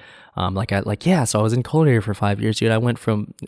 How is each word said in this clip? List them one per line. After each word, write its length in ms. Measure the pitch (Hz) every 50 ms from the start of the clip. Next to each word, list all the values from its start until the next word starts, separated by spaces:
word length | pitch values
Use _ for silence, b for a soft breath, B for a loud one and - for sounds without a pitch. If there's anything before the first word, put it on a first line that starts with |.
| B B B B B B B
um, 180 | - 90 92 95
like, 180 | 95 - -
I, 100 | 98 98
like, 240 | - - 104 - -
yeah, 180 | 131 - 160 123
so 160 | - - 107
I 40 | 107
was 100 | 110 117
in 100 | 127 117
culinary 380 | - - 160 160 147 123 113
for 120 | 101 104 98
five 280 | - 107 101 101 104
years, 180 | 107 110 110 -
dude. 120 | 113 113
I 60 | 113 113
went 220 | 120 120 117 -
from 340 | - - 110 107 107 - - - -